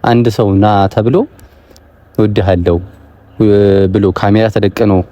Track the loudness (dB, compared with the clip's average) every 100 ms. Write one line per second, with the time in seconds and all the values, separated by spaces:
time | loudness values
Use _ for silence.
0 | 0 0 0 0 0 2 2 2 0 -2
1 | 0 -2 -4 -10 -20 _ _ -20 _ _
2 | _ -2 -2 0 0 0 0 -2 -6 -20
3 | -20 -20 -20 -2 0 2 2 2 0 0
4 | -2 -2 0 0 0 -2 -4 -2 0 0
5 | -2